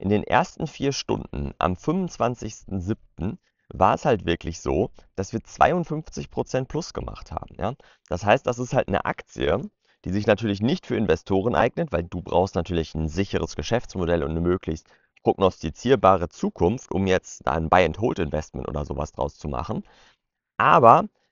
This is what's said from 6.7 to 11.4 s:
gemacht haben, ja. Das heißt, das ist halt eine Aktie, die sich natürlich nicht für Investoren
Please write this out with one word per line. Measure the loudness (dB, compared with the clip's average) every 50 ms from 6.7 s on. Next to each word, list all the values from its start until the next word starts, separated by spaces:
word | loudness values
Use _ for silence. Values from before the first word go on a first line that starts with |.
| -6 -6 -6 -8 -8
gemacht | -10 -10 -10 -10 -14 -14 -12
haben, | -10 -10 -10 -12 -10 -6
ja. | -6 -6 -6 -8 _ _ _ _ _ -8
Das | -6 -2 2
heißt, | 4 4 4 4
das | 0 -4 -4
ist | -4 -2 0
halt | 0 0 2
eine | 0 -2 -2
Aktie, | -2 -6 -6 -10 _ -6 -2 0 0 0 0 -2 -6 -12 _ _ _ _ _ -8
die | -4
sich | -2 0 2 2
natürlich | 2 2 2 -2 -2 0
nicht | 0 0 0 -2 -4
für | -4 -4
Investoren | 0 0 2 0 0 0 -2 -2 0